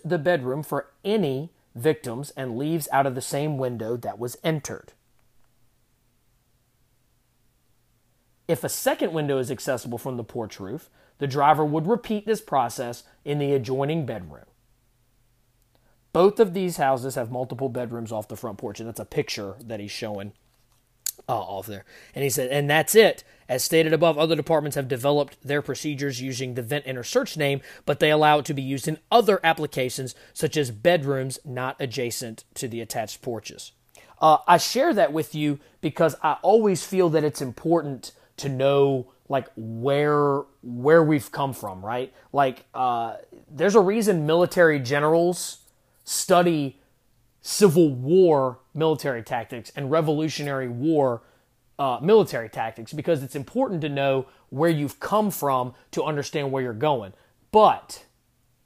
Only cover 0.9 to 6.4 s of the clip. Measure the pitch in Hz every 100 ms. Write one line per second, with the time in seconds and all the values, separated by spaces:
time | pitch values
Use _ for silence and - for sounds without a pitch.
0.9 | _ 196 220 156 131 160 _ _ 117 139
1.9 | 151 127 117 143 - 131 117 151 165 147
2.9 | 135 139 127 - 143 151 139 131 117 -
3.9 | 120 110 101 120 - 170 156 - 101 -
4.9 | _ _ _ _ _ _ _ _ _ _
5.9 | _ _ _ _ _